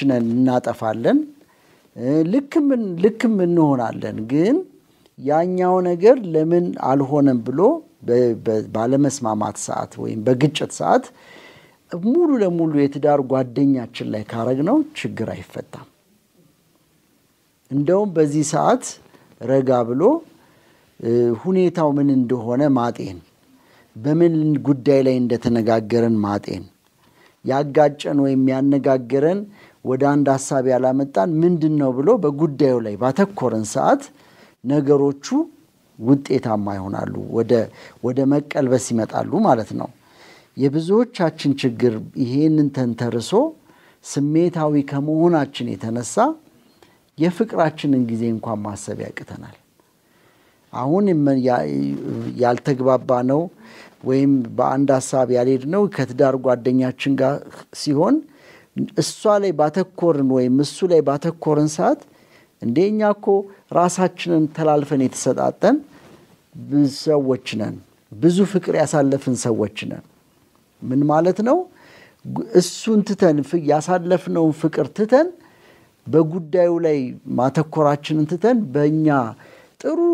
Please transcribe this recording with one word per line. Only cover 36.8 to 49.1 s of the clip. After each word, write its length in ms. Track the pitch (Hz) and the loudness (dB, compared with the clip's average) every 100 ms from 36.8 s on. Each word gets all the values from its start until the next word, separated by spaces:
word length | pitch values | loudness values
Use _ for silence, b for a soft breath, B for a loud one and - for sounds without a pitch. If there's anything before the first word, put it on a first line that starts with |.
| 95 110 104 101 101 | -6 -6 -6 -8 -6
ወደ፣ 200 | 113 110 120 - B B B | -4 2 2 0 B B B
ወደ 160 | 117 127 135 | -4 0 2
መቀልበስ 600 | 143 147 151 131 127 - | 0 0 -2 0 0 0
ይመጣሉ 440 | 117 107 123 110 143 | -4 -2 -4 -4 0
ማለት 320 | 214 120 104 | 2 2 0
ነው። 180 | - - - b b b b b - | -8 -10 -14 b b b b b -2
የብዙዎቻችን 920 | 135 147 160 208 247 - 165 160 147 139 | -2 0 0 0 0 -2 -2 -2 -2 -2
ችግር 380 | 131 110 120 110 - - | -2 0 -2 -2 -8 -6
ይሄንን 500 | 123 135 156 156 143 | -4 0 2 2 0
ተንተርሶ 600 | 135 123 113 120 117 113 196 311 - b b b b - | -2 -4 -2 -4 -4 0 0 0 -4 b b b b -8
ስሜታዊ 680 | - 143 156 175 170 151 147 | -4 0 0 0 0 0 0
ከመሆናችን 840 | 139 139 147 160 170 165 135 - 120 | -2 -4 -2 2 2 2 0 -6 -8
የተነሳ 480 | 110 113 117 120 - 262 320 _ b b b b b b - | -6 -6 -6 -4 0 0 0 _ b b b b b b -2
የፍቅራችንን 840 | 165 175 226 185 160 156 147 131 117 | -2 0 -4 0 0 0 0 0 0
ጊዜ 180 | 113 117 | -2 -2
እንኳን 320 | 110 117 107 | -4 -4 -6
ማሰብ 380 | 104 101 - - | -6 -10 -10 -10
ያቅተናል። 540 | - | -10